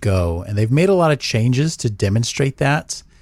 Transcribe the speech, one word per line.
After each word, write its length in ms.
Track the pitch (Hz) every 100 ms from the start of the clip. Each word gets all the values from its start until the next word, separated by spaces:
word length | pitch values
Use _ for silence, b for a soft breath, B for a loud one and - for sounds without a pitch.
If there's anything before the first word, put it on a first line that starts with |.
go, 420 | 104 95 87 85
and 160 | 92 104
they've 140 | 110
made 160 | 139 185
a 60 |
lot 180 | 190 165
of 80 | 147
changes 560 | - 113 117 127 156 -
to 120 | 120
demonstrate 680 | 104 101 107 117 - 135 -
that. 480 | 143 147 - - b b